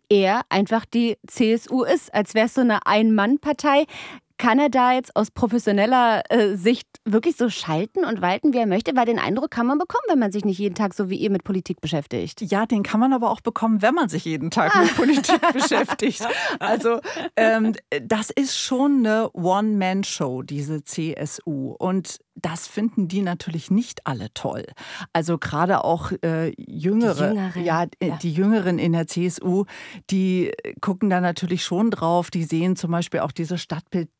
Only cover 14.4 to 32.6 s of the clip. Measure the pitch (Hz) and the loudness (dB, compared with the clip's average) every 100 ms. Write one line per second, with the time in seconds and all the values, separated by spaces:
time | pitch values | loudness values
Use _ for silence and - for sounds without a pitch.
14.4 | 160 - 156 403 339 - 285 277 - 359 | -2 0 4 6 4 4 4 4 4 2
15.4 | 349 269 294 311 277 285 262 - 226 262 | 2 2 2 0 0 -2 -2 -2 -6 -4
16.4 | - 302 196 226 233 233 - - 240 - | -4 -4 -2 0 0 -2 -4 -8 -6 2
17.4 | 220 226 220 - - 143 117 214 220 - | 2 4 0 -2 -6 -6 -2 -4 -2 -2
18.4 | 269 - - 254 285 277 220 220 226 - | -2 -2 -2 0 2 4 4 2 0 -2
19.4 | 175 196 214 208 185 190 196 - 143 127 | 0 2 2 0 0 0 -4 -4 -4 -4
20.4 | 139 143 143 156 - - 160 - 151 - | -6 -8 -6 -6 -6 -6 -6 -6 -8 -8
21.4 | - 143 135 - 185 190 165 - _ - | -8 -6 -6 -4 -2 -2 -4 -14 _ -8
22.4 | 160 165 - - 220 - 170 190 185 175 | -8 -6 -8 -4 -2 -2 -2 0 -2 -4
23.4 | - 160 - 196 240 - - 120 104 - | -6 -6 0 0 0 -6 -6 -6 -8 -8
24.4 | - - - - - - 180 170 160 165 | -8 -8 -12 -16 -16 -14 -4 -2 0 -2
25.4 | - 151 175 180 - 165 - 190 165 160 | -2 0 2 2 2 -2 -2 -4 -2 -2
26.4 | 165 - - 156 170 220 233 - 196 214 | -4 -6 -12 -4 0 2 2 2 0 0
27.4 | 190 175 170 160 175 - 180 156 175 156 | -4 -4 0 0 -2 -4 -4 -4 -4 0
28.4 | 196 226 185 165 165 165 165 170 175 - | 2 2 2 0 0 0 -2 -2 -2 -2
29.4 | 180 185 202 - - - - 196 190 185 | -2 0 -2 -8 -18 -16 -4 0 2 0
30.4 | 170 - - - - 185 208 180 180 165 | -2 -4 -12 -6 -4 0 0 2 0 -2
31.4 | 180 180 - 180 226 208 165 175 170 170 | -4 -4 -2 0 0 0 0 0 0 -4
32.4 | 160 165 | -2 0